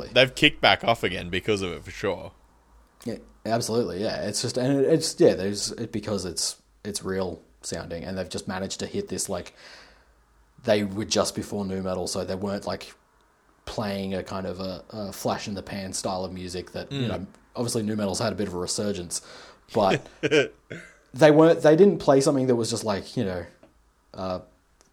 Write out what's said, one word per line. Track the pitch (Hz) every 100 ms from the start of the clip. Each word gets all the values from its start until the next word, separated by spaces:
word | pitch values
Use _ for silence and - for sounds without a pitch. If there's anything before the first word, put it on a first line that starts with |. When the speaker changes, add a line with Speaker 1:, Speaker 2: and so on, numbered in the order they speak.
Speaker 1:
exactly. | -
Speaker 2:
they've | 123 135 -
kicked | 151 -
back | 120 98
off | - 113
again | 104 92 90
because | 90 - 104
of | 92
it, | 78
for | -
sure. | - 101 87 - - _ _ _ _ _ _ 120
Speaker 1:
Yeah, | 107 - _ 107
absolutely, | 117 123 113 98 87
yeah. | 107 -
It's | 95 104
just, | 120 127
and | 127 139
it, | 135
it's, | 160 - -
yeah, | 160
there's, | - 98 104 -
it, | - 117
because | 107 104 101 90
it's, | 80 - - _ _
it's | 104 98
real | 98 95 92 82 - _
sounding, | - 87 78 85
and | 87 95
they've | 90
just | 95 -
managed | 92 95 -
to | 92
hit | 98 -
this, | 90 -
like, | 90 82 - - - - _ _ _ _ _ _ _
they | 110 107
were | 101 98 101
just | 104 90 -
before | - 104 98
nu | 95
metal, | 95 92 85
so | 98
they | 90 95
weren't, | 101 101 95
like, | 95 - - _ _ _ _ _ _ -
playing | - 104 98 98
a | 92
kind | 90 98 92
of | 90
a, | 92 90 -
a | 110 98
flash | - 123 98 -
in | 98
the |
pan | - 98 95
style | 92 - 92
of | 92
music | 92 90 90 -
that, | 101 -
you | 139
Speaker 2:
Mm. | 117
Speaker 1:
know, | 92 98 - _ -
obviously | 120 120
nu | 104 107
metal's | 101 90
had | 117
a | 95
bit | 98
of |
a | 87
resurgence, | 87 - 104 90 87 - - - - - -
but | 113 98 143 - -
Speaker 2:
<laughs> | 151 147 131 - - - - _ _
Speaker 1:
they | 127 156
weren't, | 151 160 -
they | 151 160
didn't | 202 165
play | - 139
something | 147 143 131
that | 120
was | 110
just, | 110
like, | 110 98 - 135
you | 98
know, | 90 85 - _ _ _ _ _
uh, | - 95 90 90 _ _ _ _